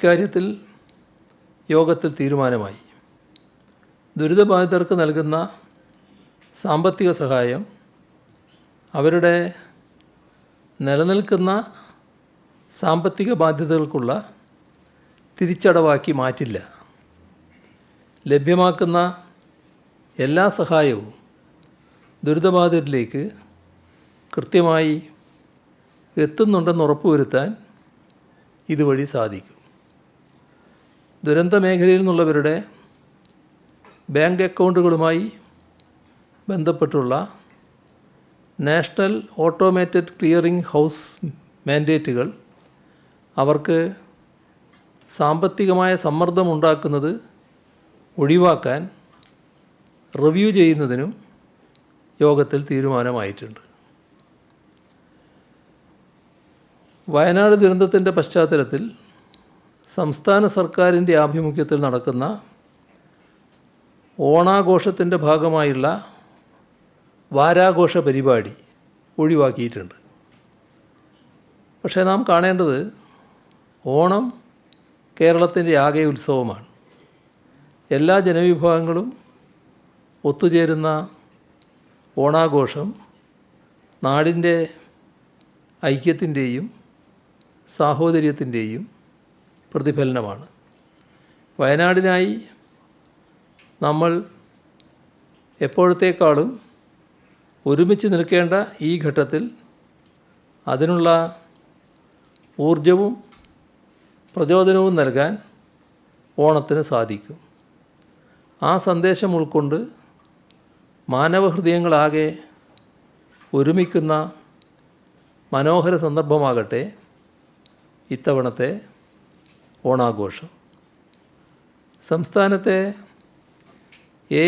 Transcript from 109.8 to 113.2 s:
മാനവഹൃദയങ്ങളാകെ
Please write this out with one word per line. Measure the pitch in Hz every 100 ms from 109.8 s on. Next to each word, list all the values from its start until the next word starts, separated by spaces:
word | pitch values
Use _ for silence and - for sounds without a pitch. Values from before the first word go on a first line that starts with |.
| 247 - _ _ _ _ _ _ _ _ _ _ -
മാനവഹൃദയങ്ങളാകെ | 127 156 185 196 170 170 170 170 151 151 156 156 156 - _ _ _ _ _ _ _